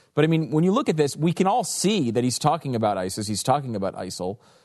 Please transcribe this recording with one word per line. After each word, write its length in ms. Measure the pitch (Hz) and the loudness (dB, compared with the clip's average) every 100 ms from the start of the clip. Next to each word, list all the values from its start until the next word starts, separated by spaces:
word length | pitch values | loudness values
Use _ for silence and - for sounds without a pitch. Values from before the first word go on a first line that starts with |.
| _ 147 | _ 0
But, 80 | |
I 40 | 160 | 2
mean, 220 | 160 139 | 2 2
when 120 | 151 | 2
you 80 | 180 | 2
look 160 | 226 247 | 2 2
at 80 | 156 | 2
this, 180 | 143 147 | 0 0
we 180 | 165 | 0
can 120 | 165 190 | 2 2
all 180 | 240 | 2
see 460 | 185 - 175 214 120 | -2 -2 0 2 2
that 120 | 113 | 2
he's 160 | 123 - | 0 2
talking 360 | 151 165 139 117 | 0 0 -2 0
about 220 | 107 95 | 0 0
isis. 300 | 92 110 104 | -4 -4 -4
He's 160 | 101 | -2
talking 320 | - 143 131 104 | 0 0 -2 -4
about 180 | 95 98 | -4 -6
isil. 420 | 92 - 90 98 _ _ | -10 -6 -8 -8 _ _